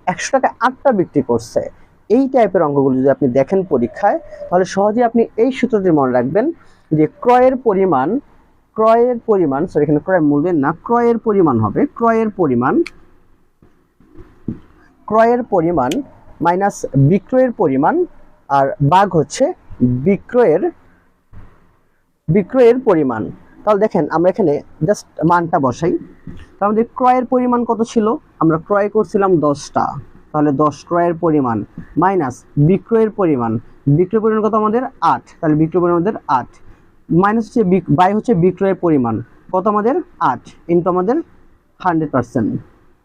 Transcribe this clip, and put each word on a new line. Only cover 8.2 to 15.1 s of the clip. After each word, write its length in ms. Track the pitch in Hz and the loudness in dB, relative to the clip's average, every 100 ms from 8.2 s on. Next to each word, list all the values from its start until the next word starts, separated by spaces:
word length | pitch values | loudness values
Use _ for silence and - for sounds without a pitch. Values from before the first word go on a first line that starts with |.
| - _ _ _ _ | -8 _ _ _ _
ক্রয়ের 420 | - 220 226 247 240 - | -2 2 4 2 -2 -2
পরিমাণ, 400 | 202 160 135 180 | 0 0 -2 -2
সরি 160 | 160 | -2
এখানে 160 | 147 147 | 0 0
ক্রয় 220 | 151 185 | 0 0
মূল্যের 340 | 151 143 165 | 2 0 0
না, 200 | 170 139 156 | 0 -2 -4
ক্রয়ের 360 | - 240 233 233 | -2 0 0 0
পরিমাণ 420 | 226 196 165 117 | 0 2 2 2
হবে, 260 | 107 120 285 | 0 -2 -4
ক্রয়ের 440 | - 233 226 220 | -2 -2 0 -2
পরিমাণ, 520 | 208 160 120 127 240 339 - - _ _ _ _ _ _ _ _ _ _ - - _ - - - _ _ _ | -2 -2 0 0 0 -2 -8 -20 _ _ _ _ _ _ _ _ _ _ -20 -20 _ -14 -14 -16 _ _ _
ক্রয়ের 360 | - | -4